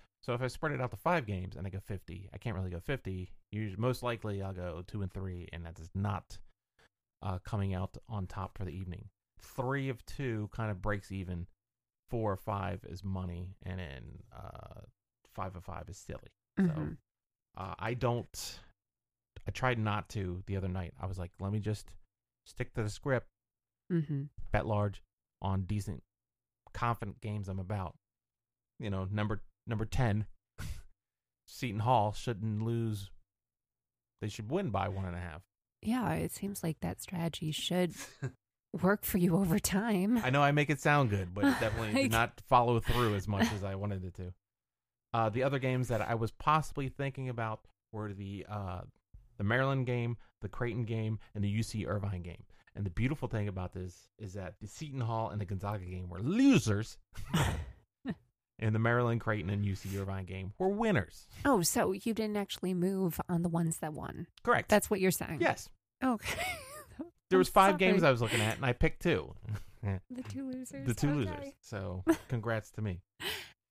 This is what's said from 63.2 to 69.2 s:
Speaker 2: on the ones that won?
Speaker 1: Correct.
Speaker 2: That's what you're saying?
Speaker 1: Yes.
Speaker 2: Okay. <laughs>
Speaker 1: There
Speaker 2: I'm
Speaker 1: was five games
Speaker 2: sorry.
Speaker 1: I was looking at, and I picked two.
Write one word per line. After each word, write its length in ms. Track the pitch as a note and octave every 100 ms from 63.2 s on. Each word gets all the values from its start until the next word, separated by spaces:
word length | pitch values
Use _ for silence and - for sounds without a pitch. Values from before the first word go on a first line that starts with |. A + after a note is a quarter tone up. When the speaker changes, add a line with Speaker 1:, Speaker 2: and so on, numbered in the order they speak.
| -
Speaker 2:
on 140 | E3+
the 60 | E3+
ones 300 | E3 E3 E3
that 140 | D#3
won? 360 | D#3 - - E3+ -
Speaker 1:
Correct. 240 | - A#3+ -
Speaker 2:
That's 200 | G#3 -
what 120 | G3+
you're 100 | F#3
saying? 280 | - - D#3+
Speaker 1:
Yes. 280 | E4+ - - - _ _
Speaker 2:
Okay. 360 | C4 A3+ - -
<laughs> 60 | F#5 E5+ C5+ D5+ D5 - E4+ - _
Speaker 1:
There 60 | F#3
Speaker 2:
I'm 60 |
Speaker 1:
was 60 | F3+
five 300 | - G3 F#3+
games 220 | F#3 F#3
Speaker 2:
sorry. 80 | E3
Speaker 1:
I 20 |
was 100 | B2
looking 200 | A2+ A#2+
at, 160 | G#2+ -
and 100 | C3+
I 60 |
picked 300 | - D#3+ -
two. 320 | F3 A#2